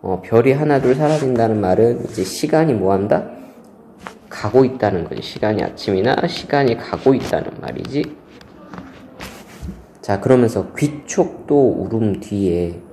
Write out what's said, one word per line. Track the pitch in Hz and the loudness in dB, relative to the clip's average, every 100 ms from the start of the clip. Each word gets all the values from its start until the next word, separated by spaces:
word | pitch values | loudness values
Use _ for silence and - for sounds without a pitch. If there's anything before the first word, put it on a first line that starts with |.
어, | - 92 | -4 -6
별이 | - 113 127 | 2 4 4
하나둘 | 139 151 139 127 139 | 2 2 2 2 2
사라진다는 | 151 156 135 120 113 107 | 2 2 0 2 2 2
말은 | 95 95 117 120 - | 2 4 4 2 -6
이제 | - | -6
시간이 | 92 - 151 156 160 | -6 -4 0 2 2
뭐한다? | 110 92 98 104 160 - - - - - - - - - - - | 2 2 0 0 -2 -4 -16 -20 -20 -20 -20 -20 -20 -20 -20 -18
가고 | - 104 123 | -8 2 4
있다는 | 131 127 104 92 82 | 4 2 0 0 -4
거지. | - | -8
시간이 | - - 107 104 | -10 -4 -2 0
아침이나 | - - - 95 110 143 175 | -4 -6 -2 0 2 0 -2
시간이 | - - 143 139 - | -6 -2 0 2 -2
가고 | - 80 - 135 | -6 2 4 4
있다는 | - - - - | 0 -4 -4 -10
말이지. | - - - 139 - - - - - - - - - - - - - - - - - - - - | -10 -10 -6 -4 -6 -10 -20 -20 -20 -20 -18 -18 -18 -20 -20 -18 -16 -16 -20 -16 -14 -14 -20 -14
자, | - 98 | -4 -2
그러면서 | - 127 117 107 92 - | 4 4 4 0 -6 -2
귀촉도 | 147 147 - - 180 - - 143 127 - | -4 -4 -6 -2 -2 -2 0 4 4 2
울음 | 95 110 110 95 | -4 0 0 -2
뒤에 | - 104 95 85 87 87 - | -6 -2 0 0 -2 -6 -16